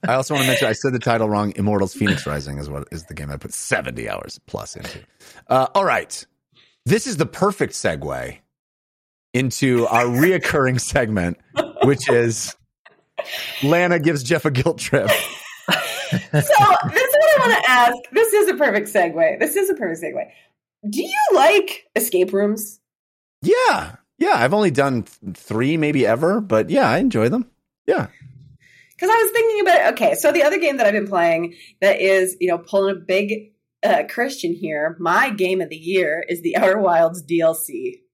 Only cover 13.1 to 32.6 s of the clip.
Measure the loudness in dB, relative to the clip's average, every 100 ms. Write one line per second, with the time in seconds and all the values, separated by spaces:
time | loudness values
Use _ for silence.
13.1 | -14 -12 -10 -10 -4 0 2 2 2 0
14.1 | -2 -2 0 0 0 0 -2 -2 0 0
15.1 | -2 -2 -12 -18 -14 -4 -4 -4 -8 -4
16.1 | -6 -2 -2 2 4 6 4 2 0 2
17.1 | 4 4 4 4 2 4 4 4 2 -4
18.1 | 0 2 4 2 2 0 0 0 0 0
19.1 | 2 0 2 -2 0 0 -2 -4 -6 -8
20.1 | -8 -12 _ _ _ _ _ -8 -6 -4
21.1 | -2 2 4 6 4 2 -8 _ -6 -2
22.1 | 0 0 0 0 -2 -8 -16 _ _ _
23.1 | _ _ _ 0 2 2 0 -4 -14 _
24.1 | _ 0 2 2 2 2 2 2 0 -4
25.1 | -12 -16 -14 -6 -2 0 0 0 2 2
26.1 | 2 2 0 2 0 2 2 2 2 0
27.1 | 2 0 0 -4 _ _ _ -2 -2 -2
28.1 | _ -20 -20 -20 _ _ _ _ _ 0
29.1 | 2 2 2 2 2 4 4 4 2 0
30.1 | 2 2 4 2 2 -2 2 2 0 -2
31.1 | 0 2 2 -2 -10 -20 _ 0 2 4
32.1 | 2 2 -2 -2 -2